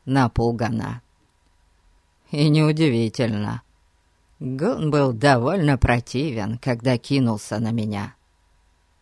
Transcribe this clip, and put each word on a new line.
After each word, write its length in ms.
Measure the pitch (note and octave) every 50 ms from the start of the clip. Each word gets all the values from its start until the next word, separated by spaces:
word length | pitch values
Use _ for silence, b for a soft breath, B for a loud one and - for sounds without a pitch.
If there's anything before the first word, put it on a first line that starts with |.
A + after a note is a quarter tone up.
| -
напугана. 960 | C3+ C3+ C#3 B2+ A2+ - - A#2 A#2+ A#2 A2 A#2 G#2 G#2+ A2 F#2 G#2 A#2 B2 - _ _ _ _ _ _ _ _ _ _ _ _ _ _ _ _ _ _ _ _ _ _ _ _ -
И 180 | - D3 D3 D3+
неудивительно. 1120 | D3 D#3 D#3 D3+ D#3 D#3 D#3+ D3 A#2 A#2 A#2 A2 - - B2+ G#2+ G#2 G#2 G#2 G#2+ A#2 A#2+ - _ _ _ _ _ _ _ _ _ _ _ _ _ _ -
Гун 520 | C#3+ B2+ C3 C3+ D#3 A3+ C4 - D#3+ D3+
был 220 | C#3+ D3 C#3 C3
довольно 640 | A#2+ A2 C#3 C#3+ C3+ A#2+ A#2 C#3 F3+ G3+ D#3 D3 C#3 B2+
противен, 800 | - - A#2+ A#2+ A#2+ - - B2+ D3 D#3+ A#2 A2+ G2 G#2+ A2+ A#2+
когда 400 | - C#3 B2 A#2 A#2 C3 B2+ A2+
кинулся 600 | - - C#3 C#3 C3 A#2 A2 G#2 - - G#2+ G#2+
на 120 | A#2 A2
меня. 440 | A2+ A#2 G#2+ G#2+ G#2 G2+ G2+ C#3 - _ _ _ _ _ _ _ _ _ _ _ _ _ _ _ _ _